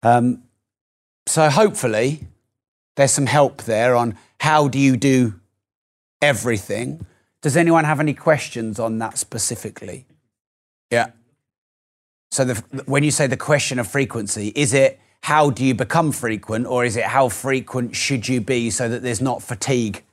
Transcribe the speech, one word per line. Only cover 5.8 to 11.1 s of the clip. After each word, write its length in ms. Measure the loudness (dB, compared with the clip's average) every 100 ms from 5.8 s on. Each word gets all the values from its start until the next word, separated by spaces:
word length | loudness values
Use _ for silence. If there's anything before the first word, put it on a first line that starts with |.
| _ _ _ _
everything. 800 | 0 2 0 -4 -4 -6 -6 -10 -16 _ _ _
Does 140 | 0 2
anyone 280 | 4 4
have 140 | 2 0
any 160 | -2
questions 640 | -2 0 0 0 -8 -8 -4
on 200 | -4 -4
that 200 | -6 -8
specifically? 880 | -8 -6 -6 -6 -10 -14 -16 -16 _ _ _ _ _ _ _ _ _
Yeah. 160 | -2 -2